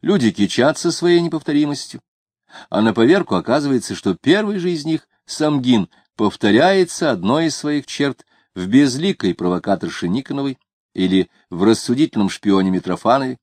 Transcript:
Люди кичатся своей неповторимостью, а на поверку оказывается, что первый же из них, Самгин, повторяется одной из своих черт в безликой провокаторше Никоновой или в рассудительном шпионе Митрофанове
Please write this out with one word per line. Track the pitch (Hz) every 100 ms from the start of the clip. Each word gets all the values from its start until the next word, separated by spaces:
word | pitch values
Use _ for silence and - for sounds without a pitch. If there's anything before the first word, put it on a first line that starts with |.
Люди | - 196 117
кичатся | - 101 - 123 - 175
своей | 165 175 175
неповторимостью, | 170 160 - 147 147 143 - 127 _ _ _ _ _ - -
а | 95
на | 113
поверку | 107 117 190 - 92
оказывается, | 85 135 143 127 -
что | 95 98
первый | 90 - 196 214 202
же | 175
из | 170
них, | 147 160 _ _
Самгин, | _ - 156 147 127 117 87 _ _ -
повторяется | 104 - 104 107 170 196 175 - 160
одной | 107 92 143 160
из | -
своих | 151 147 -
черт | - 139 127 _ _ _
в | - 92
безликой | 123 143 120 196 92 92
провокаторше | 85 90 90 - 95 85 - 87
Никоновой | 110 139 139 139 127 _ _ _
или | - 92 95 90 _ _
в | 87
рассудительном | 101 110 - 123 160 113 98
шпионе | - 107 98 95
Митрофанове | 92 92 87 110 131 131 123